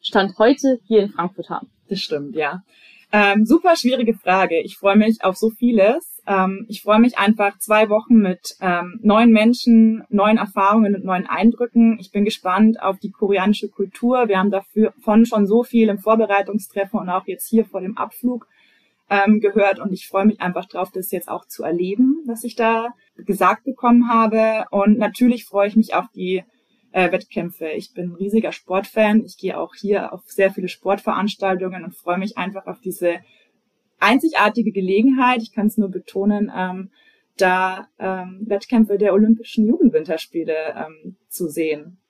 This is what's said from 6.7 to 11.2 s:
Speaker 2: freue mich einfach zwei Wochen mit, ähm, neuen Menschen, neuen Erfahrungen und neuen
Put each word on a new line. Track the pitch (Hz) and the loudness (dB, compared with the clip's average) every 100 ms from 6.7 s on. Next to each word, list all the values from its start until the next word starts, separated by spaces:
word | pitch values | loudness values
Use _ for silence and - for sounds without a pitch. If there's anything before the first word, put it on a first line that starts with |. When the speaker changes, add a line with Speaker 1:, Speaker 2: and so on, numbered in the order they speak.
| 202 | -12
Speaker 2:
freue | 208 214 | 0 4
mich | 240 240 | 4 2
einfach | 202 220 202 202 | 0 2 0 -4
zwei | - 214 220 | 0 2 4
Wochen | 214 220 233 | 0 4 4
mit, | 196 180 - - | 4 -2 -10 -6
ähm, | 185 175 180 175 | -4 -2 -4 -4
neuen | 208 208 233 | 2 4 6
Menschen, | 220 220 240 - 226 226 220 - | 6 4 2 4 6 6 2 -4
neuen | 202 208 220 | 0 2 2
Erfahrungen | 208 202 196 220 208 202 | -2 0 2 4 2 0
und | |
neuen | 190 185 | -2 -4